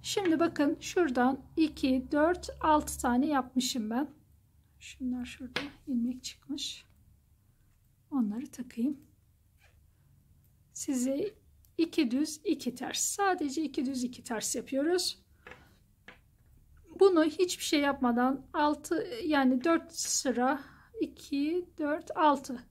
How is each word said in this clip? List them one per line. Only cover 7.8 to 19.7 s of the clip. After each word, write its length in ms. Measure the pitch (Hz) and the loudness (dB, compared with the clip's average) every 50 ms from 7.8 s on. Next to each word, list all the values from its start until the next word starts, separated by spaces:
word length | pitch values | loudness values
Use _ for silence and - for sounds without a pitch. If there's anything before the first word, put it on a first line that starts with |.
| _ _ _ _ _ _ | _ _ _ _ _ _
Onları 400 | 302 269 226 202 208 233 294 302 | 0 0 0 0 -2 -6 -8 -10
takayım. 500 | - - 247 - - 226 233 285 294 - - _ _ _ _ _ _ _ _ _ _ _ _ - _ _ _ _ _ _ _ _ - _ _ _ _ _ _ _ _ _ _ _ _ | -12 -14 -14 -12 -6 -4 -2 -2 -4 -6 -12 _ _ _ _ _ _ _ _ _ _ _ _ -20 _ _ _ _ _ _ _ _ -20 _ _ _ _ _ _ _ _ _ _ _ _
Size 600 | - - - 277 247 240 262 269 285 415 415 - - _ _ _ _ _ _ _ | -10 -4 -2 0 0 0 0 0 -2 -4 -6 -6 -12 _ _ _ _ _ _ _
iki 340 | - 330 330 - - 311 226 | -2 0 0 2 0 0 2
düz, 300 | 233 269 311 302 - - - | 2 0 0 -2 -4 -8 -2
iki 300 | 403 320 - - 247 - | -2 -2 -2 -2 -8 -6
ters. 240 | - 254 - - - | -6 -8 -6 -4 -2
Sadece 640 | - - - - 403 392 370 370 302 285 262 320 320 | -2 -2 0 0 2 2 2 0 -2 -4 -2 -4 -4
iki 220 | 262 - - 262 | -2 -2 -2 -2
düz, 180 | 262 277 254 247 | -2 -2 -2 -4
iki 200 | 247 - - - | -4 -6 -10 -8
ters 320 | - 240 208 202 - - | -6 -6 -4 -4 -4 -6
yapıyoruz. 680 | 247 - - 269 262 285 320 359 359 - - - - _ _ _ _ _ - - - - - _ _ _ _ _ _ _ - - - _ _ _ _ _ _ - - - _ - - - - 320 - | -6 -6 -4 -2 0 2 2 2 2 0 -2 -6 -8 _ _ _ _ _ -20 -20 -20 -20 -20 _ _ _ _ _ _ _ -20 -20 -20 _ _ _ _ _ _ -20 -20 -20 _ -20 -20 -20 -20 4 6
Bunu 240 | 381 392 370 320 311 | 6 8 8 6 4
hiçbir 400 | 320 - - 370 359 - - - | 4 2 0 0 0 0 -6 -2
şey 160 | - - 294 | 0 2 2
yapmadan 680 | 285 277 269 269 254 240 233 240 247 262 269 269 - - - | 2 2 0 2 0 2 2 2 2 0 0 -2 -8 -6 0
altı, 540 | 330 294 302 302 294 - - 349 320 - 359 - - 359 | 2 2 2 2 0 -2 -4 -2 -2 -2 -4 -8 -6 -2
yani 380 | 302 302 277 269 254 262 247 - | 0 2 4 4 4 4 4 4
dört 300 | 330 | 2